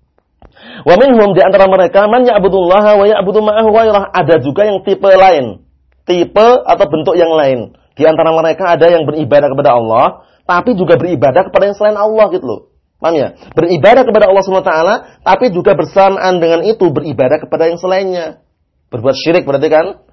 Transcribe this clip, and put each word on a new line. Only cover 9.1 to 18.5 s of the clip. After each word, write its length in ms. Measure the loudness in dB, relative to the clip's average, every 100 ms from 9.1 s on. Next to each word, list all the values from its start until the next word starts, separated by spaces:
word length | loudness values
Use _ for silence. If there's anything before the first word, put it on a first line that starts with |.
| -6 0 0 0
kepada 240 | 0 0 0
Allah, 480 | 0 0 -2 -4 _ _ -4
tapi 240 | -4 -2 -4
juga 160 | 0 0
beribadah 560 | 0 -2 0 0 0
kepada 160 | -2 -2
yang 80 | -2
selain 240 | -2 -2
Allah 320 | -2 0 0
gitu 160 | 0 -6
loh. 120 | -10 -14 _ _ _
Paham 240 | -4 -4
ya? 160 | -4 -10 -8
Beribadah 560 | -4 -2 0 2 4 2
kepada 240 | 2 2
Allah 100 | 2 0
Subhanahu 160 | -4
wa 80 | -2
taala, 220 | -2 -2 -4 -8 _
tapi 320 | -2 0 0
juga 240 | 0 0 0
bersamaan 640 | -2 0 0 0 -2 -2
dengan 240 | 0 0
itu 240 | -2 -2 -2
beribadah 560 | -2 -6 -4 -2 -2
kepada 240 | -4 -2 -2
yang 80 | -2
selainnya. 640 | -4 -4 -4 -6 -10 -14 _